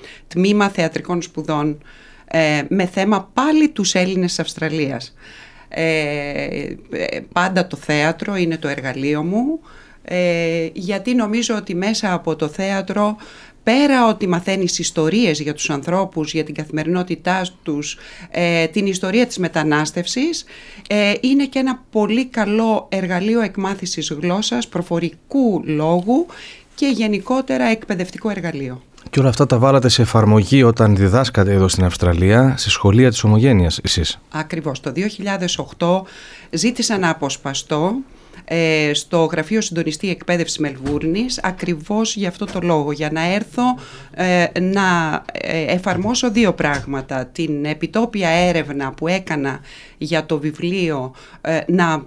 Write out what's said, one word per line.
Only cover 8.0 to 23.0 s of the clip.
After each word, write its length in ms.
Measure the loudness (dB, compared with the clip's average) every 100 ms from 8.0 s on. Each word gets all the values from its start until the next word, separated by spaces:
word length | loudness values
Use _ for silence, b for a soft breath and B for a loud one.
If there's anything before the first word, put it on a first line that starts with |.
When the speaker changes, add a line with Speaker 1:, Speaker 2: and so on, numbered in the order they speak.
| 0 -2 -4 -2
Speaker 1:
είναι 220 | -2 -2
το 100 | -4
εργαλείο 560 | -4 -6 -4 -2 -2
μου, 360 | 0 -2 -2 -4 b b b b
ε, 640 | -6 -2 0 0 0 -2 -4
γιατί 420 | -6 -6 -4 0 0
νομίζω 400 | 0 -2 -2 -4
ότι 200 | -4 -4
μέσα 380 | -2 -2 -2
από 220 | -2 -2 -4
το 120 | -4
θέατρο, 680 | -4 -4 -2 -2 0 0 -2 B B B -6
πέρα 440 | 0 4 4 4 4
ότι 200 | 2 0
μαθαίνεις 520 | 0 0 -2 -2 -2
ιστορίες 600 | -4 0 2 2 2 0
για 140 | -4
τους 160 | -4 -4
ανθρώπους, 640 | -4 -2 -2 -2 -4 -4
για 100 | -4
την 100 | -6
καθημερινότητά 920 | -8 -8 -6 -2 -2 -2 -4 -2 -2 -4 -8
τους, 340 | -6 -6 -6 -12 B B -8
ε, 380 | -2 0 2 0
την 180 | 0 -2
ιστορία 420 | -2 0 2 0
της 100 | 0
μετανάστευσης, 1080 | -2 0 2 0 0 -4 -4 -2 -2 -4 B B B B -4
ε, 240 | 0 2 0
είναι 240 | 2 2 2
και 140 | 0
ένα 220 | -2 -4 -4
πολύ 340 | -2 0 0 -2
καλό 640 | -2 0 2 2 0 -2
εργαλείο 520 | -4